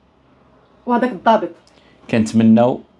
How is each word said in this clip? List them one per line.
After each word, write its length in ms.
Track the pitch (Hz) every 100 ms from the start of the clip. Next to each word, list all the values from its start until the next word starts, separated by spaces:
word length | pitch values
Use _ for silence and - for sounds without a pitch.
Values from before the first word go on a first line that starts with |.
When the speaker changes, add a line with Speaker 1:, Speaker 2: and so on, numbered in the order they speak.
| _ _ _ _ _ _ _ _ -
Speaker 1:
وهداك 240 | 240 247
الضابط. 360 | 180 233 220 175 - _ _ _ _ -
Speaker 2:
كنتمناو 720 | 117 107 113 113 113 123 - - _